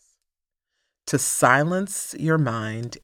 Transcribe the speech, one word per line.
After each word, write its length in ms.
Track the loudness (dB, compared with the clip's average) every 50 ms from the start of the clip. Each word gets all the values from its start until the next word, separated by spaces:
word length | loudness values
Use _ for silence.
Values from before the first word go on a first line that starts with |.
| _ _ _ _ _ _ _ _ _ _ _ _ _ _ _ _ _ _ _ _ _
to 140 | -2 -2 0
silence 960 | 0 -2 0 4 4 6 6 6 4 2 0 -2 -4 -4 -6 -10 -10 -10 -8 -4
your 220 | 0 0 2 2
mind 580 | 2 0 -2 -4 -4 -6 -6 -8 -8 -10 -10 -10